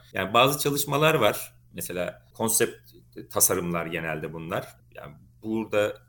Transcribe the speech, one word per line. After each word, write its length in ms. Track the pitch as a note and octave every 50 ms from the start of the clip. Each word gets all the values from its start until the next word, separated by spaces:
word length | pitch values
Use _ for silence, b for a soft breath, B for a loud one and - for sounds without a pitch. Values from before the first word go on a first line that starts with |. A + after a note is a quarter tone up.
| b b b
Yani 220 | F#2+ F#2+ F#2 A2
bazı 240 | A#2 B2+ C3+ D3 C#3+
çalışmalar 560 | - D3 C#3 C#3+ - D3+ C#3+ C#3 D#3 D#3+ D#3
var. 400 | C#3 A2 G#2 A#2+ - - - - - - - -
Mesela 520 | F2+ - - F2 F2+ F2 - - - _ _ -
konsept 420 | - A2+ A2+ - - A#2 A2+ - - - - - - - - - - - -
tasarımlar 560 | - G#2 G2 G2 G2 F#2 F2+ F2 F2 E2+ E2
genelde 460 | E2 E2+ E2 E2 D#2+ D#2 D#2 D#2 D#2 D#2
bunlar. 360 | D#2+ E2 E2 G2 B2 - - - - - - -
Yani 200 | - - C#2+ D2 - - - - - -
burada, 520 | A2 A2 A2+ A2 G#2 G#2+ G#2 G#2 G#2+ - - -